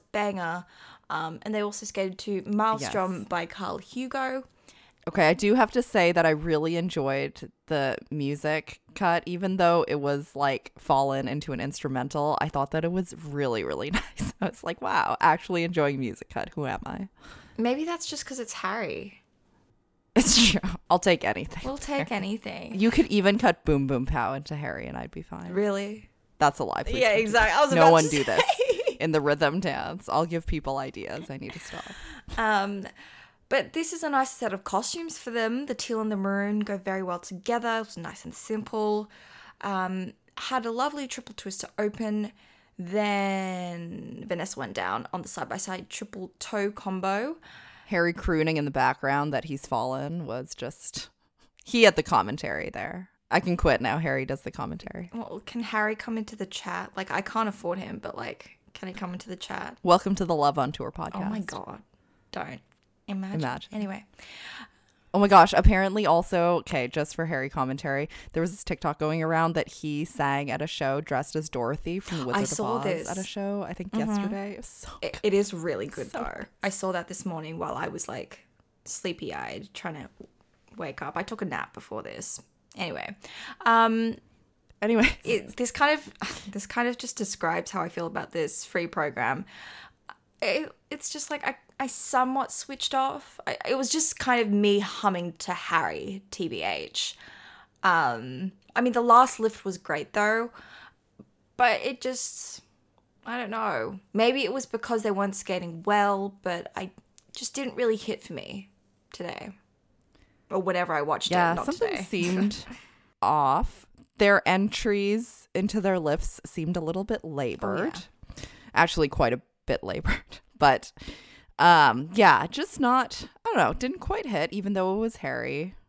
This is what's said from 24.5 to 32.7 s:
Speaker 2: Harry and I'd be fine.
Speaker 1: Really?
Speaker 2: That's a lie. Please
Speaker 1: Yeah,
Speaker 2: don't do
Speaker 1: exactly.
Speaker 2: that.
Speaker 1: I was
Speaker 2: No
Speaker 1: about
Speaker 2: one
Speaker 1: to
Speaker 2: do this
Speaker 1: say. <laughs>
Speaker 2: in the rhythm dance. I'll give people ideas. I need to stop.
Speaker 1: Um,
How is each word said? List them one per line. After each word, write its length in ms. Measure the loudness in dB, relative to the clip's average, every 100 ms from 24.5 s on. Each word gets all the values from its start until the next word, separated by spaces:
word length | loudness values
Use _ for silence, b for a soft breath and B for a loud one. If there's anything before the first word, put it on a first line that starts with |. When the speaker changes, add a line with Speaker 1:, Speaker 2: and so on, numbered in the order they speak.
Speaker 2:
Harry 320 | -8 -6 -8 -8
and 100 | -8
I'd 140 | -10
be 120 | -12
fine. 280 | -12 -12 -6
Speaker 1:
Really? 560 | -2 0 -2 -4 -10 -18 _ _ 2
Speaker 2:
That's 220 | 2 2
a 40 |
lie. 200 | -2 -2
Please 140 | -2 2
Speaker 1:
Yeah, 80 | 4
Speaker 2:
don't 80 | 4
do 60 |
Speaker 1:
exactly. 280 | 4 4 6
Speaker 2:
that. 80 | 6
Speaker 1:
I 60 |
was 100 | 6
Speaker 2:
No 60 | 8
Speaker 1:
about 120 | 10
Speaker 2:
one 120 | 10
Speaker 1:
to 60 | 8
Speaker 2:
do 120 | 2
this 180 | 2 2
Speaker 1:
say. 520 | 2 2 2 2 -2 -2
<laughs> 40 |
Speaker 2:
in 100 | 0
the 100 | 2
rhythm 380 | 2 4 2 2
dance. 500 | -2 -2 -4 -8 -2
I'll 160 | 0 0
give 200 | -2 -2
people 300 | -2 -2 -4
ideas. 520 | -6 -8 -10 -10 -10
I 60 | -10
need 140 | -12
to 40 | -12
stop. 260 | -12 -12 -12 B B B -10 -2
Speaker 1:
Um, 480 | 2 2 0